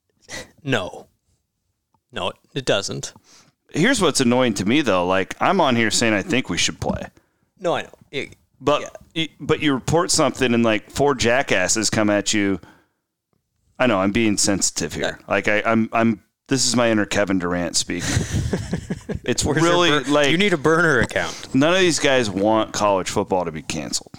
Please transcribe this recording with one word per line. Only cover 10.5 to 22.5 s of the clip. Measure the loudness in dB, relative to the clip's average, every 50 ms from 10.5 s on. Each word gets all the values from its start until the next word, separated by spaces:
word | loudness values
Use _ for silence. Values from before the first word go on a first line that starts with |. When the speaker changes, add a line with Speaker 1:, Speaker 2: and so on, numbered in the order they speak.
| 2
Speaker 2:
and, | 2 2
like, | 2 2 0 -2 -4
four | -4 0 0 2 2
jackasses | 2 2 2 2 2 2 0 0 0 0 0 0 0 -2 -2
come | 0 0 2 2
at | 2 0 0 0 0
you. | 0 0 0 -2 -4 -6 -12 -20 _ _ _ _ _ _ _ _ _ _ _ _ _ _ _ _ _ _ _ _ 0
I | 0
know, | 2 2 2
I'm | 0 0 0
being | 0 0 0 0 0
sensitive | 0 0 0 0 -2 -4 -4 -4 -6 -6 -6
here. | -6 -6 -6 -6 -8
Speaker 1:
Yeah. | -6 -4
Speaker 2:
Like, | -2 -2 0 0
I, | 0 0 2
I'm, | 2 2 2 0 0 0
I'm, | 0 0 0 0 -2 _ _ _ _ _ -2
this | -2 0 0
is | 0 2
my | 2 2 2
inner | 2 2 0
Kevin | 0 0 0 0 0 0 -2
Durant | -2 -2 -2 -4 -4 -2 -2
speaking. | -4 -4 -4 -6 -6 -4 -2
Speaker 1:
<laughs> | -2 -2 -2 -2 -2 -4 -2 -2 -4 -4 -6 -6 -8 -8 -8 -8 -10 -10 -10 -10 -10 -6 -4
Speaker 2:
It's | -4 -2 -2 0
Speaker 1:
Where's | 0 2 2 2
your | 4
Speaker 2:
really, | 4 4 4 2
Speaker 1:
bur-, | 2 0 0 2
Speaker 2:
like, | 2 2 4 4
Speaker 1:
you | 2 2
need | 2 2 0
a | 2
burner | 2 2 2 4 4 2 2 2
account. | 0 0 -2 -4 -4 -4 -6 -10 -8 -2 0
Speaker 2:
none | 2 2 4 4
of | 4
these | 2 2 2 2
guys | 2 2 2 2 2 0
want | -2 0 0 2